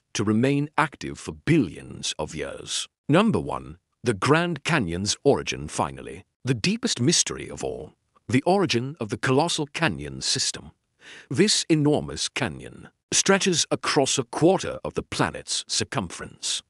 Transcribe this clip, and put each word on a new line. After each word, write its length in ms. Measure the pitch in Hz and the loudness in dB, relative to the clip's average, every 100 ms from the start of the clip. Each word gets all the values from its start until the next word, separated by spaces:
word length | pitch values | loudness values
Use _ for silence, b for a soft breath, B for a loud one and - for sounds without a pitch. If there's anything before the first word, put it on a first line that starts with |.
| _ | _
to 100 | - | -2
remain 460 | 104 110 131 143 147 - | 2 4 4 2 0 0
active 400 | 151 - 69 73 | -2 -2 -12 -10
for 140 | - | -12
billions 840 | 82 - 160 92 69 65 - - - | -6 2 4 2 -4 -14 -10 -8 -6
of 160 | 78 78 | -6 -6
years. 520 | 67 - - - - _ - | -8 -8 -8 -8 -8 _ 2
Number 300 | 156 226 113 | 4 4 2
one, 400 | 69 65 65 78 _ _ | -2 -6 -10 -18 _ _
the 100 | 110 | -2
Grand 500 | 101 117 156 175 160 | 0 4 4 2 -2
Canyon's 540 | - 160 90 85 101 - 139 | -2 0 0 -2 -2 0 2
origin. 420 | 101 71 64 73 | 2 0 -6 -6
Finally, 560 | - 82 67 60 73 - _ 120 | -4 -4 -4 -14 -16 -18 _ -4
the 80 | |
deepest 480 | 127 175 226 - - | -2 0 -2 -2 0
mystery 480 | 127 170 - 67 69 | 2 2 0 -4 -10
of 120 | 73 | -8
all, 300 | 69 - - _ _ _ - | -6 -6 -12 _ _ _ 0
the 140 | 127 | 0
origin 520 | 175 202 180 117 131 156 | 4 4 4 0 -2 -6
of 80 | 107 | -6
the 80 | 117 | -2
colossal 500 | - 131 170 - 147 | 2 4 2 0 -4
canyon 540 | - 160 71 71 65 | -2 -2 -2 -8 -6
system. 500 | - 135 - - 73 - _ _ B B B | -4 -2 -2 -4 -12 -20 _ _ B B B
This 360 | 127 208 - - | 2 4 2 2
enormous 640 | 160 147 135 71 69 - | 4 4 2 -2 -6 -6
canyon 580 | - 113 67 62 - - _ - | -2 -2 -4 -8 -16 -20 _ -2
stretches 540 | - - 196 196 165 - | 0 4 4 4 2 0
across 480 | 147 - 151 165 - | 0 0 2 2 0
a 60 | |
quarter 560 | - - 160 190 - 65 76 | -2 4 4 4 0 -6 -6
of 80 | |
the 100 | - | -6
planet's 640 | - - 98 - - - - | -6 -2 -2 -2 -6 -6 -4
circumference. 960 | - - 135 90 - - - - - - | -4 -2 -4 -6 -8 -14 -8 -6 -6 -8